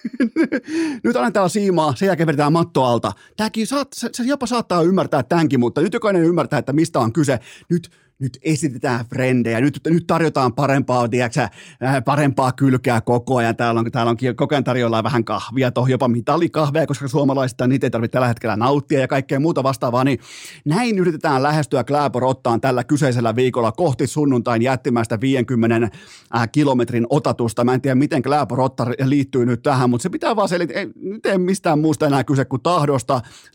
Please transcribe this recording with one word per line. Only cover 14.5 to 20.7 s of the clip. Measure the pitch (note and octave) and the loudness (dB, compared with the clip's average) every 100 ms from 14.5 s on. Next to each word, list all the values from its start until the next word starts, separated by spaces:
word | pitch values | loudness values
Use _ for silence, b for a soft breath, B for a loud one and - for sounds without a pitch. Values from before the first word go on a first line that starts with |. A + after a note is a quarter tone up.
| C#3+ | 0
ajan | |
tarjolla | B2+ B2 A#2 A2+ | 0 0 0 0
vähän | G#2+ A#2+ | 0 0
kahvia, | A2 G2+ - B2+ B2 | -2 -4 -4 -2 0
toh | B2 B2+ | 0 0
jopa | B2+ B2+ | 2 2
mitalikahveja, | A#2 A2+ D#3 E3+ D3+ D3 D#3 C#3 | 0 0 0 0 0 0 0 -2
koska | C3+ C#3 | -4 -2
suomalaisista | D3 C#3 C3+ B2+ - B2+ | 0 0 0 -2 -2 0
niitä | C3+ B2+ | 0 0
ei | |
tarvitse | A#2 A2+ | -2 -2
tällä | B2 B2 | 0 0
hetkellä | A#2 A2+ A#2 | 0 -4 0
nauttia | B2 C#3+ - C#3+ | 0 0 0 0
ja | B2+ | 0
kaikkea | C#3 C3+ C#3 | -2 -2 0
muuta | D#3+ D3 | 0 0
vastaavaa. | C3 B2 B2+ A#2+ | -2 -2 0 2
Niin | C3+ A#2+ B B B B | 2 0 B B B B
näin | D3 | -2